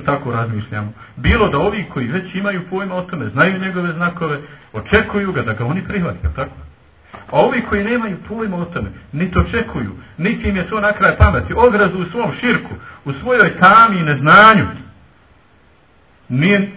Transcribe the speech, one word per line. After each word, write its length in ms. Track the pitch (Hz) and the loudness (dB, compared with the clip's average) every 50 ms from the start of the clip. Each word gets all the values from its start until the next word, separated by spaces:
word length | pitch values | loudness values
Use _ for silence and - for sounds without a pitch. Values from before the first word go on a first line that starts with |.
| - | -2
tako 260 | 139 143 139 - 123 | -2 -2 -2 -4 -4
razmišljamo, 640 | 117 117 117 113 110 104 104 - 107 104 104 104 - - - - - | -4 -4 -4 -4 -4 -6 -6 -6 -8 -8 -8 -8 -10 -14 -20 -20 -10
bilo 340 | 127 127 170 233 233 208 180 | -4 0 2 2 2 2 0
da 100 | 139 143 | 0 0
ovi 260 | 175 208 208 208 160 - - | 0 -2 -2 -4 -8 -8 -6
koji 140 | 139 120 | -6 -6
već 280 | 113 143 185 180 - - | -4 -6 -6 -6 -8 -8
imaju 340 | 190 196 202 196 180 175 - | -6 -4 -4 -4 -6 -6 -6
pojma 260 | 185 190 196 185 185 | -6 -6 -6 -6 -6
o 60 | 180 | -8
tome, 240 | 180 - 185 147 113 | -8 -8 -8 -8 -8
znaju 340 | 104 104 135 160 190 190 185 | -4 0 0 0 0 0 -2
njegove 340 | 190 190 175 180 175 175 160 | -4 -6 -6 -4 -4 -4 -4
znakove, 460 | 165 175 170 175 - 165 156 147 139 151 - - - - _ - | -4 -4 -4 -4 -4 -6 -6 -6 -6 -10 -14 -20 -20 -20 _ -12
očekuju 580 | 107 104 - - 220 208 214 - 202 196 190 | -12 -4 0 0 0 0 0 -4 -4 -4 -2
ga 100 | 165 135 | -4 -4
da 120 | 113 113 107 | -4 -4 -4
ga 120 | 110 120 | -4 -4
oni 180 | 123 165 190 175 | -4 -4 -4 -6
prihvate, 320 | - 202 196 175 151 - - - | -6 -4 -4 -4 -4 -6 -4 -6
jel 80 | - - | -6 -4
tako? 200 | 131 135 - - - - - - _ _ _ _ _ _ _ - | -6 -8 -10 -10 -18 -20 -20 -20 _ _ _ _ _ _ _ -20
A 260 | - - - - - | -20 -10 -2 2 2
ovi 220 | - 240 269 240 - - | 2 2 2 -2 -4 -2
koji 140 | 208 202 202 | -2 -2 -2
nemaju 340 | 226 247 240 226 208 175 143 - | -2 -2 -2 -4 -4 -8 -10 -10
pojma 300 | - 208 226 226 202 180 | -10 -8 -6 -6 -6 -4
o 80 | 175 170 | -6 -6
tome, 240 | 170 - - 107 - - - - - | -6 -6 -8 -8 -8 -10 -14 -16 -10
niti 280 | - 147 185 180 180 180 | -6 -4 -4 -2 0 -2
očekuju, 560 | - - - 226 - - - 143 110 95 90 - - - - | -2 0 -2 -4 -4 -6 -6 -8 -8 -8 -10 -14 -20 -18 -10
niti 320 | - 170 214 240 240 214 196 | -4 -4 -4 -2 -2 -4 -4
im 60 | 196 | -4
je 140 | 185 170 - | -4 -4 -4
to 100 | 220 214 | -4 -2
na 140 | 202 - - | 0 0 0
kraj 240 | - 190 - - | 2 2 2 4
pameti, 360 | - - 208 175 - - - - | 4 4 4 4 0 -4 -2 2
ograzu 420 | 226 240 247 202 208 202 185 185 | 4 4 4 6 4 2 2 0
u 80 | 190 170 - | -4 -6 -6
svom 200 | - 240 226 165 131 - | -4 -4 -4 -4 -4 -2
širku, 340 | 240 247 202 - - - - - - - - - - | -2 0 0 0 -2 -8 -14 -16 -16 -20 -20 -14 -10
u 80 | 143 135 | -10 -10
svojoj 440 | 139 196 247 247 226 196 156 - - | -6 -4 0 4 4 4 4 4 6
tami 400 | 180 190 208 226 226 220 196 180 | 6 8 10 8 8 6 4 2
i 40 | 160 | 0
neznanju, 600 | 147 143 139 139 156 175 202 214 220 220 185 113 90 - - - - - - _ _ _ _ _ _ _ _ _ _ _ _ _ _ _ _ _ _ _ _ _ _ _ _ _ - | 0 0 2 4 6 8 10 10 10 8 6 4 -2 -6 -10 -16 -20 -20 -20 _ _ _ _ _ _ _ _ _ _ _ _ _ _ _ _ _ _ _ _ _ _ _ _ _ -6
nije 420 | 127 135 160 196 202 202 196 - - | -2 0 2 2 2 2 0 -2 -4